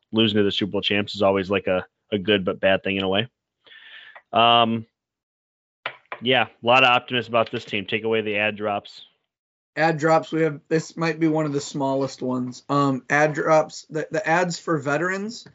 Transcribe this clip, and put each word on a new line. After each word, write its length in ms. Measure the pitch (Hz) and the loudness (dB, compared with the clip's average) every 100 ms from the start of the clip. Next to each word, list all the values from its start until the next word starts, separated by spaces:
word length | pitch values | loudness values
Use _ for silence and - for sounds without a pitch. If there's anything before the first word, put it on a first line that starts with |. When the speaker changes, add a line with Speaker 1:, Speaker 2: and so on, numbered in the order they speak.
| _ | _
Speaker 1:
Losing 260 | 110 113 104 | 0 2 4
to 60 | |
the 80 | 101 | 2
Super 220 | - 101 | 0 -4
Bowl 80 | 98 | -4
champs 340 | - 104 104 101 | -2 -2 -4 0
is 60 | |
always, 280 | 101 98 92 | 2 2 0
like, 180 | 98 - | -2 -2
a, 180 | 92 - _ - | -4 -4 _ -6
a 60 | 107 | -4
good 260 | 92 104 | 2 0
but 160 | 95 92 | 0 0
bad 240 | 95 95 | 2 2
thing 140 | 98 98 | 0 -2
in 60 | |
a 60 | 95 | 0
way. 180 | 98 120 _ _ _ _ - - - - - _ | 0 -2 _ _ _ _ -20 -20 -20 -20 -20 _
Um, 520 | 113 117 117 117 113 113 _ _ _ _ _ _ _ _ _ - - - - | 2 4 4 2 -2 -8 _ _ _ _ _ _ _ _ _ -16 -14 -20 -6
yeah, 220 | 117 127 107 | 0 2 0
a 200 | _ 117 | _ 2
lot 160 | 127 | 6
of 60 | 131 | 6
optimism 420 | 123 - 123 110 | 4 0 -6 0
about 200 | 117 110 | 0 0
this 120 | 120 | -4
team. 220 | - 107 95 | -8 -8 -4
Take 180 | 110 | -4
away 180 | 110 110 | -2 -2
the 140 | 107 101 | -2 -2
ad 200 | 107 104 | -2 -2
drops. 440 | 107 101 - - - _ _ _ _ _ _ - | -4 -4 -8 -20 -20 _ _ _ _ _ _ -2
Speaker 2:
Ad 200 | 156 160 | 0 2
drops, 360 | 160 160 - | 2 2 2
we 80 | 160 | -2
have, 180 | 160 143 - | -2 -2 -2
this 300 | 160 - - | -2 -2 -4
might 200 | 165 156 | -4 0
be 120 | 160 | 0
one 160 | 156 156 | 0 -2
of 80 | |
the 80 | 143 | -4
smallest 600 | - 151 135 135 135 - | -6 -4 -2 -2 -4 -6
ones. 420 | 127 127 123 123 - | -6 -4 -6 -8 -2
Um, 380 | 143 139 131 - | 0 2 0 0
ad 240 | 143 151 | 2 2
drops, 520 | 151 165 156 151 - - | 0 2 2 2 -6 -10
the, 200 | 156 147 | -10 -6
the 160 | 156 156 | -4 0
ads 320 | 165 180 170 | 0 0 -4
for 180 | - 160 | -4 -4
veterans, 680 | 131 147 175 190 208 233 - | -2 -2 -2 -6 -8 -12 -16